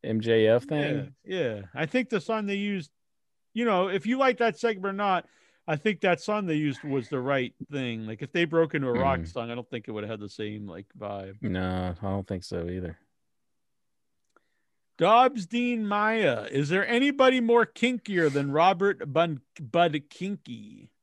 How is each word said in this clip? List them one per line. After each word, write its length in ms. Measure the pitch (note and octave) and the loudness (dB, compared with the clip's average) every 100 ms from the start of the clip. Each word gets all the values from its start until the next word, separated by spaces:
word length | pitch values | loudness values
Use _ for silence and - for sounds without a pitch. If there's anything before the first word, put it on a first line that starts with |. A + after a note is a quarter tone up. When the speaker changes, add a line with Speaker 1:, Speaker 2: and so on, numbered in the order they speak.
Speaker 1:
M 200 | C3+ A2 | -2 -2
J 240 | A2 A2+ A2 | 4 6 6
F 180 | A#2 | 4
thing. 480 | C3+ D3+ D3 D3 C#3 - - | 2 -2 -2 -2 -6 -14 -8
Speaker 2:
Yeah, 120 | F#3 C3+ G#2 | -4 -4 -4
yeah. 40 | G2 | -10
I 100 | B2+ | -6
think 240 | D#3 B3+ A#3+ | -2 -2 -2
the 140 | G#3+ | -4
song 240 | - A3 G3+ | -2 -4 -2
they 80 | |
used, 360 | G3 G3+ G3 D3+ _ _ _ _ _ _ | -4 -2 -4 -8 _ _ _ _ _ _
you 140 | G#3+ A#3 | -2 2
know, 220 | F#3 F#3+ | 2 2
if 180 | F#3+ G3+ | -2 -2
you 100 | B3+ | 2
like 220 | C4+ B3 | 2 4
that 200 | A#3 - | 0 0
segment 280 | A#3 G3+ F#3+ | -4 -2 -4
or 100 | G3 | -2
not, 300 | G3+ F3+ - _ _ _ - | 0 0 -2 _ _ _ -6
I 100 | D3+ | -2
think 260 | G#3+ F#3+ | -2 0
that 180 | F#3+ F3 | 0 0
song 240 | - G#3+ | 0 -4
they 120 | F#3+ D#3 | -2 -2
used 260 | D3+ C3 | -2 -4
was 240 | D3+ C#3 A2+ | -4 -4 -4
the 120 | C#3 | -4
right 340 | B2+ C#3 B2 _ - | 0 -2 -2 _ -10
thing. 340 | C#3+ B2 A2+ A2 | -6 -6 -6 -8
Like, 140 | A2 | -10
if 120 | C#3+ | -4
they 120 | E3+ | 0
broke 300 | E3+ E3 D#3+ | 2 2 2
into 140 | D#3 C3 | 0 0
a 40 | |
rock 280 | A#2+ C3+ C3+ | 0 2 0
Speaker 1:
Mm. 120 | E2+ | -4
Speaker 2:
song, 180 | G#2 A#2 | -8 -8
I 40 | |
don't 140 | A#2+ A#2+ | -10 -8
think 180 | A#2+ G#2 | -12 -8
it 40 | |
would 120 | G#2+ | -8
have 60 | G#2 | -8
had 100 | A2 | -8
the 80 | G#2 | -10
same, 380 | - G#2+ G#2+ G2+ | -10 -8 -8 -12
like, 180 | F2+ G2 - | -14 -18 -14
vibe. 380 | G2+ G2+ G2 G2+ | -10 -10 -10 -8
Speaker 1:
No, 540 | G#2 F#2 F#2 F#2 F2+ F2 | -4 -2 -2 -2 -4 -6
I 40 | G2 | -6
don't 200 | G2 F#2+ | -6 -6
think 160 | F#2+ | -8
so 240 | - F2+ E2+ | -8 -8 -6
either. 300 | F#2 F2+ D#2+ _ _ _ _ _ _ _ _ _ _ _ _ _ _ _ _ _ _ _ _ | -6 -8 -12 _ _ _ _ _ _ _ _ _ _ _ _ _ _ _ _ _ _ _ _
Speaker 2:
Dobbs 480 | E3+ A3+ C4 C4+ F3 | 6 8 6 2 -6
Dean 400 | A#3+ B3 A#3+ G#3+ | -2 -2 -2 -2
Maya, 600 | G#3 G#3+ A3+ F3+ A#2 G#2 | 0 0 2 2 0 -2
is 180 | C3+ C#3+ | -2 0
there 180 | F#3 G3+ | 0 2
anybody 540 | A#3 C#4 C#4 C4 C4 | 2 2 6 4 6
more 240 | A#3 A#3 | 4 4
kinkier 680 | A3+ - A#3 B3 - F#3 D#3+ | 4 0 -2 -2 -2 2 2
than 200 | C#3 C#3+ | 2 0
Robert 580 | C#3+ F3 F#3+ G3 F3 C#3+ | 4 4 6 0 0 -2
Bun-, 300 | C#3 E3+ C#3+ _ - | 0 0 -2 _ -16
Bud 440 | C3+ E3 F3 D3+ C#3+ | -4 2 4 2 -8
Kinky? 800 | - F#3 G3+ - A2+ G#2 - G2 _ | -10 -8 -8 -12 -16 -16 -20 -20 _